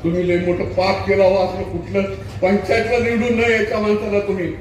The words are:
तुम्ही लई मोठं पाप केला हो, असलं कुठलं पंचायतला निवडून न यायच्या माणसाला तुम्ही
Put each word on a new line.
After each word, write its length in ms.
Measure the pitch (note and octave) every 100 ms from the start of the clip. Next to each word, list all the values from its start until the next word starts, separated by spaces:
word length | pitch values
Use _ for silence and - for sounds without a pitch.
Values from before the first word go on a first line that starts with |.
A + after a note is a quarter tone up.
तुम्ही 240 | E3+ F3+ F3
लई 100 | F3 F3+
मोठं 180 | E3+
पाप 440 | - - F#3+ F#3+ G3
केला 160 | G3
हो, 120 | F#3 G3
असलं 260 | F3+ F#3+
कुठलं 400 | - F3 - G3 G3 - - -
पंचायतला 560 | F3+ G3 - A3+ G#3+ A#3+
निवडून 400 | A#3 A#3 A#3+ A3+
न 20 |
यायच्या 380 | A#3 A3 G#3 G#3+
माणसाला 420 | G#3+ G#3 G#3+ G3+
तुम्ही 260 | G3+ F#3 E3 D#3+